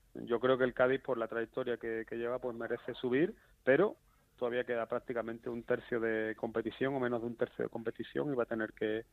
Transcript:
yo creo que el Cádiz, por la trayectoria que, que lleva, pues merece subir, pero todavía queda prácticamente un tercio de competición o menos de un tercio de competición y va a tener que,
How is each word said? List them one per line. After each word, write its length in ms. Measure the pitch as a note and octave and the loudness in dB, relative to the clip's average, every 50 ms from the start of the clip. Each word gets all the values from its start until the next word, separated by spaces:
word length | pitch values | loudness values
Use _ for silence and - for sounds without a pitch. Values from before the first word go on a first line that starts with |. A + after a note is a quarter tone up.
| _ _ - | _ _ -12
yo 240 | B2 A#2 A2+ A#2 A2 | -8 -2 0 0 2
creo 160 | B2+ B2+ C3 | 4 4 4
que 80 | B2 C3 | 4 4
el 100 | B2 - | 2 4
Cádiz, 260 | - B2+ B2+ C3+ C3+ | 4 4 4 2 0
por 160 | - - B2+ A#2 | -2 -2 -2 -2
la 100 | A2+ A2+ | -2 -2
trayectoria 480 | A#2 A#2 A2+ A2+ - C3+ B2+ B2 A#2 | -2 -4 -4 -4 -4 -4 -4 -4 -4
que, 280 | - - A2+ A2+ A2+ A2 - | -4 -4 -4 -4 -4 -6 -6
que 80 | A#2 | -6
lleva, 220 | A#2 A#2 A#2 B2+ B2 | -4 -4 -4 -4 -4
pues 180 | - B2 A2+ | -4 -6 -6
merece 380 | A#2 A#2 A2+ A#2+ A#2 - - A#2+ | -6 -4 -4 -4 -4 -4 -8 -6
subir, 400 | - - B2 B2 C3+ E3+ F#3 A#3 - _ _ _ _ - | -4 0 2 4 4 4 2 0 -4 _ _ _ _ 4
pero 320 | B2+ C3+ D3 G3 A3 - - _ _ _ _ _ _ _ - | 6 6 6 6 4 2 -4 _ _ _ _ _ _ _ -4
todavía 260 | B2 A#2+ A#2+ B2 A#2+ | -2 -2 0 0 -2
queda 220 | - A#2+ A#2 A2+ | 0 -2 -2 -2
prácticamente 600 | - B2 B2 - - A#2+ A#2 A2 A2+ A#2 A#2 - B2 | -2 -2 -4 -4 -4 -4 -2 -2 -4 -6 -6 -6 -6
un 120 | A#2+ A#2+ A#2 | -6 -4 -2
tercio 360 | - B2 A#2 - - B2 A2+ | 0 0 0 0 -2 -2 0
de 340 | A2+ A2+ A2 A2 A2 A2 A2 | 2 2 2 0 0 -2 -2
competición 580 | - - A2+ A2 A2+ A#2 A2+ - - C3 C3+ C#3 | -4 -4 -2 -2 -2 -2 -2 -2 -2 0 0 0
o 60 | C3+ | 0
menos 200 | B2 A#2+ A#2+ A2+ | 0 0 0 -2
de 60 | A2+ | -2
un 100 | A#2+ A#2 | -4 -2
tercio 280 | - A#2+ - - - A#2+ | -2 -2 -2 -2 -2 -4
de 40 | A2+ | -4
competición 640 | - A#2+ A2 A2+ - - A#2 - - C3+ C#3+ D3 | -4 -6 -6 -6 -6 -6 -8 -4 -2 -2 -2 0
y 40 | C#3 | 0
va 80 | A#2+ A2+ | 0 0
a 20 | |
tener 260 | - A#2 A2+ A2 G#2+ | 0 -2 -2 -4 -4
que, 320 | - - A2+ G#2+ G#2+ A2+ A2+ _ | -4 -2 -2 -2 -2 -2 -6 _